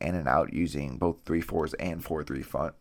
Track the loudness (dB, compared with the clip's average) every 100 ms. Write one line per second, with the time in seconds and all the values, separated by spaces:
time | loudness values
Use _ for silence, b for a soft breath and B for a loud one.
0 | -2 0 4 4 4 2 0 0 -4 0
1 | 0 0 0 0 0 0 -2 -2 -4 -4
2 | -4 -4 -2 -6 -4 -2 -4 -6